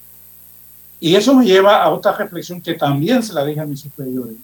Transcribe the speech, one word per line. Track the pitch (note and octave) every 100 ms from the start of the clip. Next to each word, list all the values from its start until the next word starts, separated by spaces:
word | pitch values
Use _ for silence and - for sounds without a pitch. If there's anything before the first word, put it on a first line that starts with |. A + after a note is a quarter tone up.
| - - - _ - _ - - - -
Y | D#3 F#3
eso | A3+
me | C4+ A3+
lleva | F#3+ G3 G3+
a | F3
otra | E3+ G#3
reflexión | F#3 G3+ E3+ D#3 F3+
que | F3
también | E3 C#3+ C#3 E3 B3
se | A3
la | E3+ C#3
dije | D3+
a | D3+
mis | C#3
superiores. | C#3+ - C3 B2+ A#2 A2